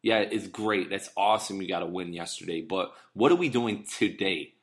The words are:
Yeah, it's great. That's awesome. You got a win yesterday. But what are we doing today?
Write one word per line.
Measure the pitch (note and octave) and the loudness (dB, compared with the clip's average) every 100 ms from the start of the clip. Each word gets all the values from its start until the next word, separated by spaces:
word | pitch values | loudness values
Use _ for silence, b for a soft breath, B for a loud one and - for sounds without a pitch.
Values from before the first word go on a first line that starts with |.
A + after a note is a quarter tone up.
Yeah, | A2 A2+ | 4 2
it's | G#2 G#2+ G2 | 2 -2 -4
great. | G2 G#2+ G2+ F2+ | -4 0 0 -2
That's | G2 - - | -6 -6 0
awesome. | G2+ A2 - G2 | 2 2 0 -6
You | F2+ | -4
got | F2+ | -2
a | E2+ | -2
win | F2+ F2 | -6 -6
yesterday. | E2+ E2 - - E2 | -8 -10 -10 -6 -6
But | - F#2 F2 B B | -4 -4 -4 B B
what | F#2+ C3 | 4 6
are | F3 | 6
we | E3 | 4
doing | B2 A#2 G#2 - - | 2 0 -2 -6 0
today? | G#2 - F#2+ E2 C#2+ _ | 0 2 -2 -2 -6 _